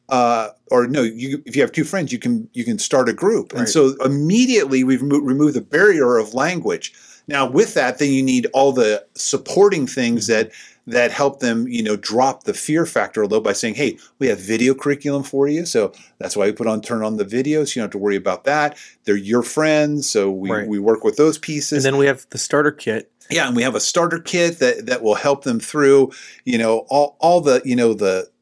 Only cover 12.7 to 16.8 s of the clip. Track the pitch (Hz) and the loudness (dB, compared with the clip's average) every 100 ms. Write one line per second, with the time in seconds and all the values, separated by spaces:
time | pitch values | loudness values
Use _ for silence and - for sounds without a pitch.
12.7 | 156 165 120 98 110 101 107 104 98 113 | -2 0 -2 -2 -2 0 0 0 -2 -4
13.7 | 104 131 - - _ 135 95 95 113 127 | -2 -4 -4 -14 _ -2 -2 -4 0 2
14.7 | 135 143 143 143 139 135 139 143 156 170 | 0 -2 -4 -2 -4 -4 -2 0 -2 -2
15.7 | 117 95 - - _ 92 104 101 104 113 | -2 -2 -4 -20 _ -8 -2 -2 -2 -4
16.7 | 107 | -4